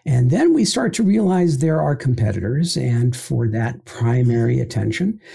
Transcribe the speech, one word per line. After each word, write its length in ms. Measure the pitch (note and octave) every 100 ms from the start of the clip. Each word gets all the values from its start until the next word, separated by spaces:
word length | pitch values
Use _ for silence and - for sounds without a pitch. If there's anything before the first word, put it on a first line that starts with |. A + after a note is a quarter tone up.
And 260 | - B2 B2
then 220 | E3+ E4
we 100 | D#4
start 280 | G#3+ - B3
to 80 | -
realize 560 | G#3+ G#3 G3 F3+ F3 C#3+
there 220 | D#3+ D#3
are 160 | D3+ C#3+
competitors 800 | C3+ B2 G#2 G2 G2+ C3+ E3+ -
and 400 | C3 A#2+ A#2+ B2
for 320 | - C3 A#2
that 360 | A2 A2+ B2 -
primary 720 | - A#2 B2 A#2+ A#2 A#2 B2+
attention. 580 | A#2+ - G#2+ - F#3+ A3 -